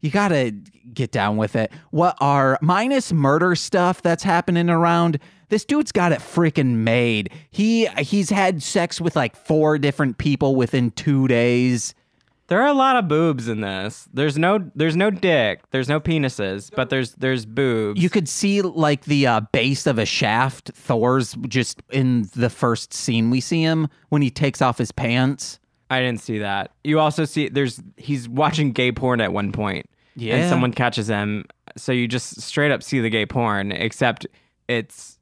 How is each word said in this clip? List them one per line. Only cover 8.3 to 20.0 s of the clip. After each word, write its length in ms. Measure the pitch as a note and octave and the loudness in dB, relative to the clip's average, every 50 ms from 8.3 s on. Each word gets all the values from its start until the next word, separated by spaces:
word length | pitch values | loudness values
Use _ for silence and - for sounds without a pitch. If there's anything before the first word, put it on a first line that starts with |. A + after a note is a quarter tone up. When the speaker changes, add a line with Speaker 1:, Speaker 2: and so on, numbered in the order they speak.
Speaker 1:
had 320 | A3 G3 G3 F3+ - D#3 C3 | 0 2 2 2 0 -2 -6
sex 380 | - - E3 E3+ E3+ - - | -2 0 0 0 0 -4 -4
with, 160 | E3 E3+ - | -4 -2 0
like, 180 | D#3+ C3+ A#2 - | 0 -2 -2 -4
four 440 | - _ - D#3+ D#3 D#3 D3+ D3+ D3+ | -8 _ 0 2 2 4 4 2 2
different 400 | C#3 D3 C3+ - D3+ C3+ A#2 _ | 2 0 0 0 -2 -2 -2 _
people 380 | - C#3+ C#3+ C3+ D3+ C#3 C3+ | 0 0 0 2 2 2 2
within 340 | C3 B2 A2+ - C3+ B2 A#2 | 2 0 2 2 0 0 0
two 360 | - - - - C#3+ C3+ C3 | -2 -4 -2 0 2 2 2
days. 680 | B2+ B2+ A#2 A#2 B2 A#2+ B2 B2 B2+ B2 A#2 - - - _ _ _ _ _ _ _ _ _ _ _ | 2 2 2 4 2 2 2 2 2 0 0 -4 -6 -12 _ _ _ _ _ _ _ _ _ _ _
Speaker 2:
There 120 | F3 G3 | 0 2
are 60 | B3 | 2
a 80 | C#4+ C#4+ | 2 2
lot 220 | C4+ C4 C4+ C4 | 2 2 4 2
of 120 | B3 G#3+ E3+ | 2 0 2
boobs 400 | D3 D#3 E3 E3 D3+ B2+ A2 A#2 | 2 2 2 2 0 -2 -4 -4
in 140 | A2+ G#2+ A2 | -4 -4 -4
this. 440 | G2 G2 F#2+ F#2+ G#2 - - - _ - | -4 -4 -4 -6 -8 -8 -10 -20 _ -4
There's 240 | A#2+ C#3+ D3+ C#3 | -2 0 0 0
no, 340 | D3 D#3+ F3+ G3+ G#3+ F#3 - - | 2 2 2 2 0 -2 -6 -4
there's 200 | C3 D3+ E3 D#3 | -2 0 0 2
no 140 | E3+ F#3+ G#3+ | 2 0 0
dick. 520 | G#3 F3+ - F#3 E3 C#3+ A#2 G#2 F#2 - _ _ | 0 0 2 2 4 4 2 2 0 -4 _ _
There's 180 | - C3+ C3 A#2+ | -4 -4 -2 0
no 100 | D3 D#3 | -2 -2
penises, 680 | D3 D#3+ E3 D#3+ C#3+ C3 - - G#2 F#2+ F#2+ G2+ G#2 - - | 0 0 0 0 0 -2 -2 -4 -4 -4 -4 -6 -10 -10 -6
but 140 | - C3 B2+ | -6 -4 -2
there's, 220 | - C3+ B2+ A2+ - | -2 -4 -4 -4 -6
there's 320 | - - C3 C3 B2+ A2 | -4 -2 -2 -2 -2 -4
boobs. 560 | A2 A2 B2 C#3 C3 A#2+ A2+ A2 G#2 G#2 G3 F3 | -6 -4 -2 0 0 0 0 -2 -2 -2 0 0
Speaker 1:
You 80 | F3+ | 2
could 180 | - A3 E3+ C3 | 2 0 -2 -2
see, 320 | - - - G3+ G3 G3+ | -6 -2 -2 0 0 0
like, 460 | G3 F#3 - E3 D#3+ D3+ D3 C#3+ - | 0 -2 0 0 2 2 2 0 -2
the, 200 | - D3 C#3+ C#3 | 0 0 2 4
uh, 140 | B2+ A#2+ A2 G#2+ G#2+ _ | 4 2 0 0 -2 _
base 340 | - A2+ C3 C#3 C3+ - | 0 0 0 0 0 0
of 120 | D3+ C3+ | -2 0
a 60 | A2 | 0